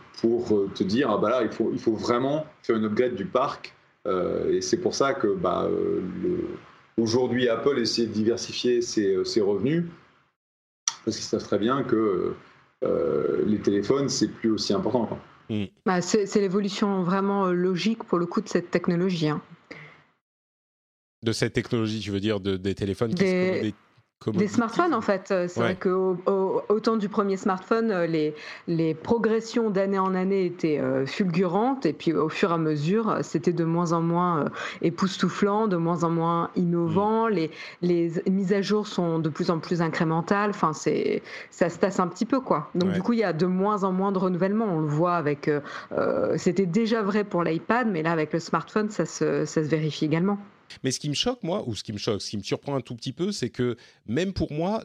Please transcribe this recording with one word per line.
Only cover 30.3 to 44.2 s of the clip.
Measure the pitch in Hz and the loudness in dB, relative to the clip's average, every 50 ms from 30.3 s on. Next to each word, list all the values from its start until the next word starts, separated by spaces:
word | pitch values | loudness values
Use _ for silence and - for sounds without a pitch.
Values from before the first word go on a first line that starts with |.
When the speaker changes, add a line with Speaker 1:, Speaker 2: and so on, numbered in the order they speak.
| 196 196 185 | 2 2 0
Speaker 3:
étaient, | 175 175 - - 160 151 135 | 0 -2 -2 0 0 0 2
euh, | 131 131 131 135 135 135 | 0 0 0 0 0 -2
fulgurantes, | - - 208 180 160 180 196 175 165 202 226 262 277 262 - 160 | -2 -2 0 0 2 2 0 2 2 2 2 0 0 0 -2 -2
et | 143 | -2
puis | - - 175 156 | 0 -2 0 0
au | 170 151 151 | 2 0 -2
fur | - - - 180 | 0 0 0 2
et | 170 | 2
à | 165 | 2
mesure, | 160 156 156 147 143 160 196 220 226 214 | 0 0 0 0 0 0 0 0 2 0
euh, | 160 - - | 0 -2 -2
c'était | - - 160 160 180 | -2 -4 -2 0 0
de | 175 175 165 | 0 2 0
moins | 165 165 170 175 160 175 | 0 2 0 2 2 2
en | 165 | 0
moins, | 165 170 170 175 180 180 170 151 143 | 2 2 2 2 2 2 2 2 0
euh, | - - - - - - - - | -2 -4 -6 -10 -10 -8 -2 -2
époustouflant, | 170 165 - 196 185 - - - 175 - - 202 202 202 214 226 214 | -2 0 0 -2 -2 0 0 -2 -2 0 2 2 2 4 2 2 2
de | 185 | 2
moins | 170 165 165 175 156 170 | 2 2 0 0 2 2
en | 165 | 2
moins | 170 165 165 165 170 170 170 - - | 2 2 2 2 2 0 -2 -2 -2
innovant. | 190 180 170 175 170 170 165 156 190 208 214 220 226 226 226 | 0 0 2 2 2 0 2 2 2 2 2 2 2 2 2
Speaker 2:
Mm. | 214 | 2
Speaker 3:
Les, | 170 160 151 - - - - - - | 0 0 -2 -4 -10 -16 -16 -10 -4
les | 175 175 175 170 170 170 156 175 - 196 | 0 2 2 2 2 0 0 -2 0 2
mises | 190 196 196 175 208 | 2 2 2 2 2
à | 196 | 0
jour | 190 165 208 214 208 208 | 2 2 0 0 0 -2
sont | - - 175 170 165 165 | -2 -2 0 0 0 0
de | 156 156 | 0 -2
plus | 143 - 180 185 | -2 -2 0 0
en | 175 160 | 0 -2
plus | - - 180 165 | 0 -2 -2 0
incrémentales. | 175 160 151 - 175 160 160 170 165 - 208 202 208 208 | 0 0 0 0 0 2 2 0 0 0 0 0 2 0
Enfin, | 202 - - 160 151 | 0 0 0 0 0
c'est, | - - 156 147 156 151 - - - - - - - - - | 0 -2 0 0 0 0 0 -2 -2 -4 -8 -16 -16 -16 -14
ça | - - 185 170 | -2 0 0 0
se | 175 - | 2 0
tasse | - 190 185 - | 0 0 2 2
un | 185 175 | 0 0
petit | - - 226 | 0 -4 -2
peu, | - 285 262 | 0 0 -2
quoi. | 254 - 175 156 156 - - | 2 2 0 0 0 -2 -2
Donc | 175 180 190 | 0 0 0
Speaker 2:
Ouais. | 185 | 0
Speaker 3:
du | 185 | 0
coup, | 185 - 240 | 0 0 0
il | 226 | 0
y | 208 | 0
a | 185 165 | 0 0
de | 151 185 180 | 0 0 2
moins | 180 185 190 208 208 202 190 | 2 2 2 2 0 0 0
en | 190 | 0
moins | 185 185 190 202 | 0 0 0 0
de | 196 | 0
renouvellement. | 185 | 0